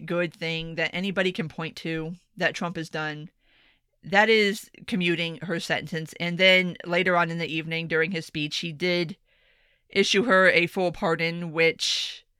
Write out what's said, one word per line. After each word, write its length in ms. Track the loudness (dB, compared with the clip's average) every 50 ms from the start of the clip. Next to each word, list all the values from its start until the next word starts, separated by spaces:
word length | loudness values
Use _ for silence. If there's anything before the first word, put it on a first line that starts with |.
| -4
good 280 | -4 -2 -2 -2 -2 -4
thing 420 | -8 -6 -6 -6 -6 -6 -6 -4
that 160 | -4 -4 -2 -2
anybody 380 | -4 -4 -2 -2 0 0 0
can 160 | 0 -2 -4
point 280 | -6 -6 -8 -10 -10 -10
to 380 | -10 -8 -6 -6 -4 -6 -8 -10 -12 _ _ _
that 160 | -2 -2 -2 -2
Trump 220 | -2 -6 -6 -6
has 140 | -8 -10 -8
done, 400 | -8 -8 -6 -8 -8 -10 -14 -18 _ _ _ _ _ _ _ _ _ _ _ _ _ _ -8
that 260 | 0 2 4 6 6
is 400 | 6 6 4 2 0 -2 -8 -16 -20 -18 -8
commuting 500 | -4 -2 0 2 2 2 0 -2 -4 -6 -8
her 180 | -6 -4 -4 -4
sentence. 540 | -2 -2 -2 -4 -4 -4 -6 -8 -8 -8 -8 -6
And 180 | -4 -4 2
then 380 | 4 6 6 8 6 4 2 -4 -8 -4
later 300 | 0 0 2 2 4 4
on 160 | 4 2 2
in 60 | -2
the 160 | -4 -4 -4 -4
evening 340 | -4 -4 -4 -6 -6 -4
during 240 | 0 0 0 0 0
his 140 | -2 -4 -6
speech, 320 | -6 -6 -4 -4 -4 -4
he 140 | -6 -6 -6
did 460 | -6 -4 -2 0 0 0 0 -2 -6 -12 _ _ _ _ _ _ _ _ _ _ _ _ _ _
issue 340 | 2 2 2 4 4 2 4
her 260 | 6 6 8 8 6
a 180 | 6 4 0
full 240 | -2 -2 -2 -2 -2
pardon, 600 | -2 -2 0 0 0 0 -2 -4 -4 -6 -8 -4
which 760 | 0 2 2 2 2 0 -2 -2 -2 -2 -4 -6 -8 -14 -20 _ _